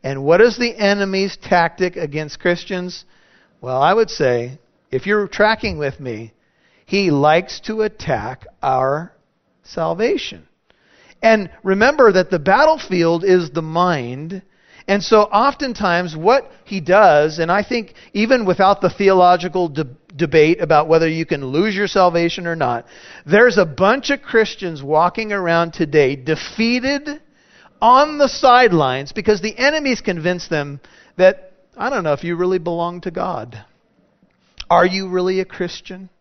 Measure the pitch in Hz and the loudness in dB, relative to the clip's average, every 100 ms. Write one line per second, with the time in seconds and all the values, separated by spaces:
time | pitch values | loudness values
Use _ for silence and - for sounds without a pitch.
0 | 131 139 139 175 233 226 240 226 202 202 | -8 -4 2 4 4 2 -6 -2 -2 0
1 | 196 190 196 - - 180 165 - 180 175 | -2 -2 -4 -6 0 0 0 -2 -6 -4
2 | 156 151 151 - 175 175 - 185 180 - | -8 -8 -10 -4 -4 -4 -6 -10 -10 -14
3 | _ _ _ _ _ _ 123 131 151 214 | _ _ _ _ _ _ -6 0 2 2
4 | 220 - 135 120 120 135 _ _ _ 131 | 0 0 0 0 -4 -14 _ _ _ -8
5 | 190 208 196 - 214 220 220 160 143 127 | -2 -2 -2 0 0 0 -6 -6 -8 -8
6 | 131 110 113 _ _ _ _ _ _ 196 | -12 -10 -14 _ _ _ _ _ _ -2
7 | 190 143 151 165 180 - - 220 214 - | 0 2 2 2 -2 -12 -8 -4 -6 -6
8 | - 120 110 127 - _ 139 131 131 147 | -6 -6 -6 -12 -20 _ -4 -2 -2 -4
9 | 175 _ _ _ _ _ _ - 165 170 | -8 _ _ _ _ _ _ -8 -6 -2
10 | 233 381 - 90 _ _ _ _ _ _ | -2 -2 -6 -14 _ _ _ _ _ _
11 | _ _ 226 220 180 - 190 190 240 302 | _ _ 2 2 0 -8 -2 2 2 6
12 | 233 185 180 175 143 220 311 320 - 185 | 4 4 0 -2 2 4 4 2 -2 0
13 | 170 170 190 185 160 151 160 160 180 151 | 0 0 2 2 2 -6 -4 -2 0 -2
14 | 120 131 160 190 _ _ _ _ - 196 | -6 -10 -12 -14 _ _ _ _ -4 -4
15 | - 220 208 202 262 277 269 220 202 170 | 4 4 4 2 0 -2 -8 -4 0 0
16 | 180 156 180 269 - - _ 196 160 190 | -2 -2 2 2 0 -20 _ -8 2 6
17 | 196 151 156 156 165 196 202 240 208 _ | 6 6 2 -2 0 0 0 -6 -6 _
18 | - 202 220 254 190 175 190 196 185 - | -10 -4 0 2 2 2 2 2 -2 0
19 | 196 190 180 180 180 185 170 139 135 127 | 2 6 4 4 0 -4 -4 -4 -8 -12
20 | _ 143 160 165 156 185 160 156 156 165 | _ -6 0 4 4 2 2 2 4 2
21 | 165 160 160 147 135 143 214 190 202 202 | 2 -2 -4 -4 -2 -2 -2 -2 -2 2
22 | 180 170 170 180 170 165 127 120 - - | 2 2 -2 -4 -8 -4 -4 -4 -10 -20
23 | - - - 202 247 196 170 135 190 269 | -20 -20 0 4 4 4 -2 0 0 0
24 | - 277 - 226 214 - 185 151 139 156 | -2 -6 0 0 0 -6 -10 -10 -2 0
25 | 175 226 214 202 175 170 165 - 156 151 | 2 -2 -6 -4 0 0 -2 -4 0 2
26 | 135 139 131 151 - - 226 247 262 285 | 2 -2 -6 -6 -6 -4 -2 0 -2 -4
27 | 294 294 _ _ _ _ _ _ 220 254 | -8 -14 _ _ _ _ _ _ 4 4
28 | 302 294 285 - 269 247 240 170 135 127 | 4 0 0 2 4 6 6 4 0 -2
29 | 139 - 208 208 208 226 269 311 277 240 | -8 -4 -2 -2 -2 -2 -2 0 -4 -4
30 | - 175 165 180 - 156 143 139 _ _ | -4 -4 -4 -4 -4 -6 -6 -12 _ _
31 | _ - 185 185 - _ _ 247 233 262 | _ 2 2 2 -14 _ _ -10 -6 -4
32 | 165 139 170 170 180 185 165 170 170 175 | -2 -4 -4 -4 -2 -2 -4 -6 -6 -8
33 | 180 170 185 151 120 110 - _ _ _ | -12 -8 -8 -8 -12 -18 -20 _ _ _
34 | _ _ _ _ _ _ - 170 180 190 | _ _ _ _ _ _ 0 2 2 -2
35 | 190 180 185 190 185 - 175 - - 185 | -4 -4 -2 -2 -6 -8 -10 -10 -18 -18
36 | 190 _ | -20 _